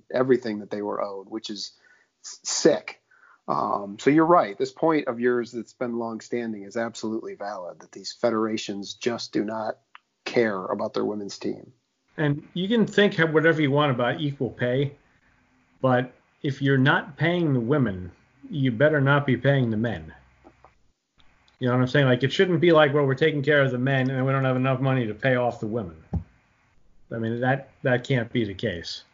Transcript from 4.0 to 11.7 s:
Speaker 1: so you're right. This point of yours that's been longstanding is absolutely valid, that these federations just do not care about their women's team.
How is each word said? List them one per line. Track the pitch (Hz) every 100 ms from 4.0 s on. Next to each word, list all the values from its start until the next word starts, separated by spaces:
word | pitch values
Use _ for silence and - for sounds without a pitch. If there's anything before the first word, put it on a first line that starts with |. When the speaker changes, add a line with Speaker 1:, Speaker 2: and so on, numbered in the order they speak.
Speaker 1:
so | -
you're | 151
right. | 160 175 107 98
This | 131
point | - 160 151 135
of | 117
yours | 123 123 120
that's | 120 110
been | - 123 117
longstanding | 117 110 - 120 117 107
is | 98 117
absolutely | 117 - 110 113 98
valid, | 95 101 98 87 -
that | -
these | 98 95 -
federations | 120 110 110 107 - 101 95
just | - 120 117 -
do | -
not | 104 110 107 - _ - _ _ -
care | 123 113 95 101
about | 185 107
their | -
women's | 107 107 98 -
team. | 107 107 -